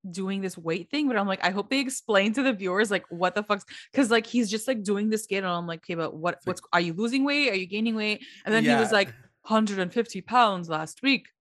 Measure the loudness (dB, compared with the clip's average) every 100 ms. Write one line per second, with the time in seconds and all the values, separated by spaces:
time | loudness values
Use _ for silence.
0 | -12 -6 -4 -4 -4 -6 -4 -4 -4 0
1 | 2 2 0 0 0 0 -2 -2 -2 -6
2 | 2 2 4 2 0 0 -2 0 0 0
3 | -4 -2 0 0 -2 -4 -4 -18 -4 0
4 | 4 2 2 0 0 -2 -2 -2 -2 0
5 | 0 -2 -2 -4 -2 -4 -6 -10 -6 -4
6 | -4 -4 -4 -4 -6 -8 0 2 2 -2
7 | -2 0 0 2 0 -2 -4 -2 -2 0
8 | -2 -4 -8 -10 0 2 4 4 4 2
9 | 2 -6 -20 _ 0 2 2 0 -2 -2
10 | -4 -8 0 4 4 2 -4 -4 -6 -2
11 | 0 0 -2 _